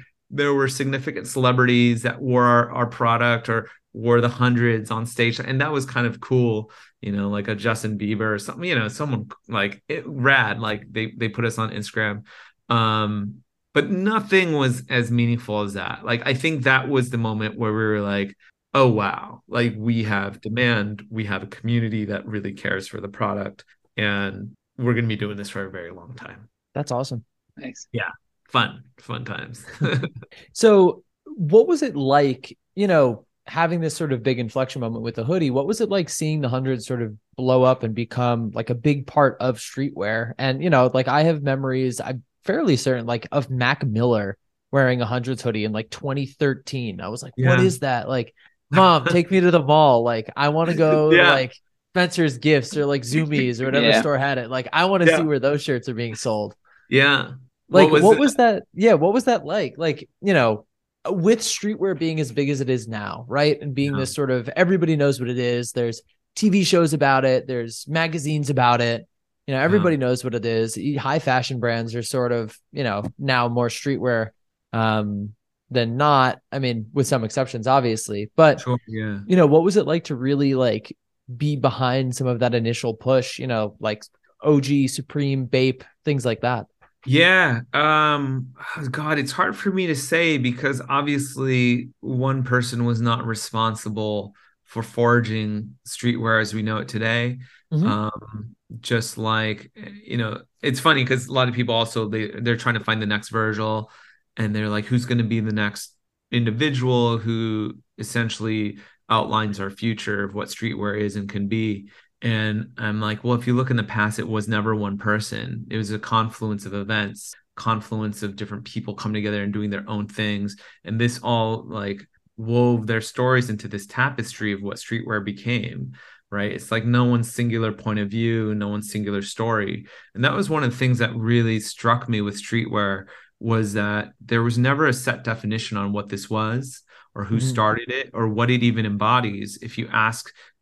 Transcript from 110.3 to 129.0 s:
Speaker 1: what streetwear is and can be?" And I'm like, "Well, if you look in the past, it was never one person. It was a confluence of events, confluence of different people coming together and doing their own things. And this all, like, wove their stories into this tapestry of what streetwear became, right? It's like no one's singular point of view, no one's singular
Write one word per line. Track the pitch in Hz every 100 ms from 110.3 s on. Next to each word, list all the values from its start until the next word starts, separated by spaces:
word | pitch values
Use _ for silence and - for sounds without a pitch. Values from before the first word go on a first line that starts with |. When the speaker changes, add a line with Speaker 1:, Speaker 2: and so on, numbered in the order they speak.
Speaker 1:
what | 101 -
streetwear | - 113 - 101 104
is | 104 104
and | 101
can | 101 101
be?" | 110 110 101 101 _ _ _
And | 120 110 107 107 - -
I'm | 110 107
like, | 107 107
"Well, | 120 123
if | 123
you |
look | 123 131
in | 120
the |
past, | 101 107 104 107
it | 107
was | 110 107
never | 107 107
one | 107 101 101
person. | 104 104 107 - - - -
It | 110
was | 104
a | 107
confluence | - 113 113 - 110 104 98
of |
events, | 101 101 107 101 - - - _
confluence | - 117 107 107 110 107 104
of | 104 101
different | 107 104
people | - 110 107
coming | 101 107
together | 107 104 104
and | 101
doing | 104 104
their | 101 101
own | 107 104
things. | - 107 101 101 101 - _
And | 85 113
this | 120 120
all, | 120 117 113 113
like, | 65 104 101 101 - _ _ -
wove | 113 120 123 117 107
their | 113
stories | 110 - 127 127 123
into | 107 -
this | 101 -
tapestry | - 135 127 113 - 107
of | 98
what | 101 -
streetwear | - 113 - 107
became, | 101 101 113 120 - - 131 - - - _
right? | 101 101
It's | - -
like | 113
no | 113 123
one's | 123 120 117
singular | - 120 113 110
point | 104 113 107
of | 101
view, | 110 117 113 107
no | 107 101
one's | 104 104
singular | 107